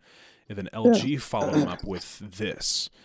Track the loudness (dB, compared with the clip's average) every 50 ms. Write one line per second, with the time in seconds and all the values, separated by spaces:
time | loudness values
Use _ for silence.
0 | _ -20 -20 -20 -20 -20 -20 _ _ -12 -10 -10 -8 -8 -2 6 6 8 8 6
1 | 4 0 -2 -2 -4 -4 -2 0 0 2 2 2 2 0 -2 -6 -6 -8 -8 -8
2 | -8 -10 -12 -12 -14 -14 -8 -6 -6 -6 -6 -4 -2 0 0 0 -2 -4 _ -18